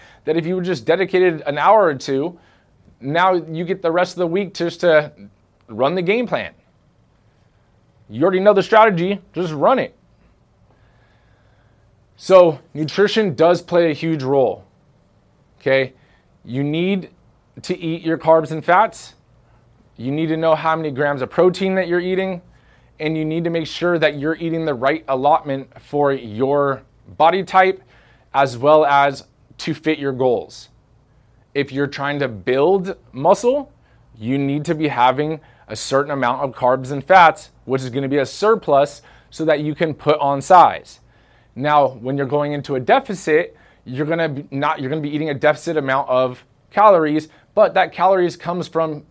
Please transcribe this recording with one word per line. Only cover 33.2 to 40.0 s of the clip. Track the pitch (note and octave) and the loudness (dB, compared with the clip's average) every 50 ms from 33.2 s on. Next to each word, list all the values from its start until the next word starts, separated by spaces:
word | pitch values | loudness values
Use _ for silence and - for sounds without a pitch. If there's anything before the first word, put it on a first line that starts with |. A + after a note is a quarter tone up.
| C#3+ E3+ G3+ - - A#3+ C4+ D4 C4+ - _ _ _ _ _ _ _ _ _ | 2 2 2 2 2 -2 -2 -2 -4 -10 _ _ _ _ _ _ _ _ _
you | A2 G#2+ A#2+ C3+ C#3 | -12 -6 -4 -4 -2
need | C#3 C#3 C#3+ D3+ D3 | -2 -2 -4 -4 -4
to | E3 E3 | -4 -4
be | D3+ D#3 D3 | -2 -2 -4
having | B2 B2 B2 B2+ C3 C3+ D3+ D#3 D#3+ D3+ _ _ _ _ _ - | 0 2 2 2 2 0 -4 -6 -6 -10 _ _ _ _ _ -14
a | G#2+ | -12
certain | - - - C3+ C3+ C#3+ D3+ | -10 -6 -2 -2 -2 -2 -2
amount | D3 C#3 B2+ A#2+ C3 C3 C#3+ | -4 -2 -2 -2 -2 -2 -4
of | C3 - | -8 -6
carbs | - C3 B2 B2+ C3+ C3 B2+ | -2 0 0 0 0 -2 -6
and | C#3+ C#3 - | -8 -6 0
fats, | - F#3 F#3 E3+ D#3 - - - - _ _ - | 4 6 8 8 8 6 2 -8 -20 _ _ -8
which | A2+ C3 C3 | -6 -4 -4
is | B2+ B2+ | -4 -4
gonna | A#2 C#3 C#3 C3 | -6 -6 -4 -2
be | C#3+ C#3+ | 0 -2
a | C3+ | -2
surplus | - - - G3+ G#3+ A3+ G3 - D#3+ C#3+ C#3 C#3+ C#3+ - - _ - - - _ _ | -2 -4 -2 0 2 2 2 2 2 4 4 4 2 -2 -12 _ -20 -20 -20 _ _
so | - - D#3+ | -10 -4 0
that | D#3+ D3+ D3 | 0 0 0
you | D3+ D3+ D3 | 0 -4 -4
can | - F3 D#3+ C#3 | -2 -2 -4 -4
put | - | -4